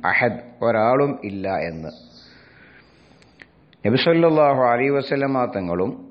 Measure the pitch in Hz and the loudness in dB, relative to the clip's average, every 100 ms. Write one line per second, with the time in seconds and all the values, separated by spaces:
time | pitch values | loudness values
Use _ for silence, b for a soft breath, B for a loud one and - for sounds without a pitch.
0 | 85 92 123 98 - - 113 113 110 131 | 0 0 0 -4 -14 -6 -2 0 2 2
1 | 143 135 104 98 95 92 82 80 78 - | 0 -4 -10 -8 -6 -4 -6 -8 -14 -16
2 | - - B B B B B B B B | -20 -20 B B B B B B B B
3 | B B B B B _ _ _ 104 123 | B B B B B _ _ _ 0 2
4 | 170 165 165 156 147 135 123 120 135 143 | 2 4 4 4 4 4 2 2 2 0
5 | 135 139 139 135 123 98 90 87 98 - | -2 -2 -2 0 -2 -4 -4 -2 -2 -6
6 | - | -16